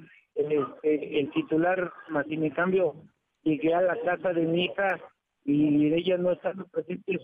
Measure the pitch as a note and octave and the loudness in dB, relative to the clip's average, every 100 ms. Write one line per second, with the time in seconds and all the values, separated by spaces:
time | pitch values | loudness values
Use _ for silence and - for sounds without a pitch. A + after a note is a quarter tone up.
0 | D#3 - _ - D3 D3+ C3+ - D3+ D3+ | -6 -20 _ -4 0 0 0 -2 0 0
1 | C#3+ D3+ C#3 D#3+ D3+ D#3 E3+ F#3 F3 - | 0 -2 -2 -2 -2 0 2 0 -2 -8
2 | - D#3 C#3+ D#3 D#3 D3+ F3+ F#3+ E3+ - | -6 -4 -2 -2 -2 0 0 2 0 -2
3 | - _ _ _ D#3+ D3 D#3 E3+ F#3 D#3 | -18 _ _ _ -2 0 2 2 2 0
4 | E3 F3 F3 E3+ E3 E3+ F3+ - G3 F3 | -2 -2 0 0 2 0 0 0 -2 -2
5 | - _ _ _ - D3 D3+ D3 D3+ E3 | -8 _ _ _ 0 2 4 4 4 2
6 | F3+ F3+ F3+ F3 F#3+ F#3+ F#3 E3 D#3 F3+ | 2 2 2 0 -2 -6 -8 -8 -6 -8
7 | - F#3 | -6 -4